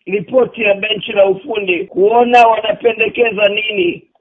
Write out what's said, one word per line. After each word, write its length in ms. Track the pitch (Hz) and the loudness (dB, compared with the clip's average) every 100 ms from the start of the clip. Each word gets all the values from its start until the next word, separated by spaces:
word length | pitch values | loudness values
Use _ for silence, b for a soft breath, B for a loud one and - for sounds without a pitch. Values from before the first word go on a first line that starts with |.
| - | -8
ripoti 560 | 196 - 254 233 233 | -6 -2 0 0 -2
ya 120 | 214 | -2
benchi 380 | 196 214 208 - | -2 -4 -6 -2
la 140 | 208 196 | 2 2
ufundi 580 | 190 - 220 190 175 | 0 -6 -6 -4 -4
kuona 580 | 190 - 202 233 240 240 233 | -4 0 2 4 4 6 4
wanapendekeza 1000 | 220 214 - 226 220 220 - 233 196 202 | 2 -2 -2 -2 0 -2 -2 -2 0 0
nini 540 | 214 214 208 175 165 - _ | 0 -4 -2 -2 -4 -12 _